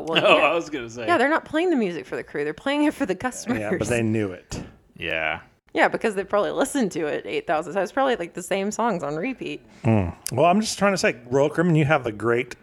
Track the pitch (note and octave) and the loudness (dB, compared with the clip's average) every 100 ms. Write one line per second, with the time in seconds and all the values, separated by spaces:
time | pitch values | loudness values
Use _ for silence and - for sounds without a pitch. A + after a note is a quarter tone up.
0 | D#3 E3 F#3+ E3 C#3+ E3+ D3 D3 A#2 A#2+ | 0 4 6 6 4 2 -2 -8 -8 -6
1 | A#2 E4+ C#4 D#4+ - D#4 F4+ C#4 G3 E3 | 0 2 4 2 0 0 2 2 0 -4
2 | - C3+ - D3+ D3 D#3 C#4 D4 D4+ - | -6 -8 -6 -4 -4 -4 -2 0 0 0
3 | C4+ F#3 B3+ - - B3 G#3+ F#3 A2 A#2+ | -2 -2 -6 -6 -4 -4 -2 -2 0 2
4 | A2+ A2 G2+ F2+ - - - - _ - | 2 0 -2 -6 -10 -10 -10 -18 _ -10
5 | E2+ D#2+ D#2 E2 - _ _ D#4+ A3 - | -4 -2 -2 -4 -8 _ _ 2 2 2
6 | A#3 F#3+ F#3 G#3 D#3 D#3 C4 C#4+ G3 F3 | -2 -2 -2 0 0 0 -2 0 -2 -2
7 | D3 D3 - C#3+ - D#3 E3 G3 F3 C4+ | -4 -4 -4 -4 -2 -2 -2 -4 -2 0
8 | C4+ A3 E3+ - - G3 G3+ G#3+ A#3 F3 | 0 -2 -6 -10 -4 -2 -2 -2 -2 -2
9 | C#3+ D3+ C4 B3 D3 D3 - - A2+ A2 | -4 -6 -6 -6 -8 -10 -14 -2 2 2
10 | F2 - - A#2 E3+ G3+ A3 - G3+ F#3+ | 0 -6 -4 2 4 4 0 0 0 2
11 | G#3 A#2+ B2 C3+ D3 D#3 F3 D#3 D3 D3+ | 0 -2 -2 2 2 2 4 4 4 2
12 | A#2+ G#2 A2 A#2 B2+ - | 2 -2 0 0 0 -8